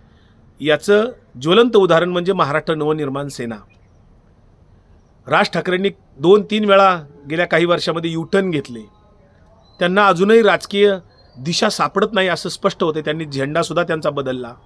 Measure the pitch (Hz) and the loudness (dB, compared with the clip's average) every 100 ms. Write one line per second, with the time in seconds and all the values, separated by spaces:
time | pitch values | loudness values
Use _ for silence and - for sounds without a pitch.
0 | _ _ _ _ _ _ 143 151 - 208 | _ _ _ _ _ _ -2 -2 2 2
1 | 240 - _ 123 147 202 247 220 185 165 | 2 -6 _ -6 2 4 4 4 4 4
2 | 180 180 175 190 143 151 151 160 151 156 | 2 -2 -2 0 0 -2 -2 -4 -2 -2
3 | 139 135 143 135 117 107 - _ _ _ | -4 -6 -8 -8 -10 -10 -16 _ _ _
4 | _ _ _ _ _ _ _ _ _ _ | _ _ _ _ _ _ _ _ _ _
5 | _ _ - 160 208 175 170 185 196 - | _ _ -2 0 0 -2 -2 -2 -2 -6
6 | _ - 160 208 196 214 208 196 196 175 | _ -2 4 4 4 -2 4 6 4 2
7 | 143 - 139 160 175 165 170 170 - 160 | -6 -20 -8 -4 0 2 2 0 -2 -4
8 | 165 165 165 196 190 151 135 113 107 _ | -4 -6 -2 -2 -2 -4 -8 -14 -18 _
9 | _ _ _ _ _ _ _ - 175 190 | _ _ _ _ _ _ _ -6 -2 2
10 | 202 175 202 226 202 170 - 202 202 190 | 2 2 4 4 4 0 -2 0 2 0
11 | - _ _ 123 139 170 220 - 147 196 | -8 _ _ -12 -8 -2 -2 -2 -2 -2
12 | 208 202 185 165 175 - 196 - 160 156 | -2 0 -2 -2 -6 -4 -4 -2 -2 -2
13 | 151 156 156 139 135 160 165 165 170 160 | -4 -6 -6 -6 -4 -4 -2 -2 -2 -4
14 | 165 143 135 127 120 - | -4 -4 -6 -8 -10 -16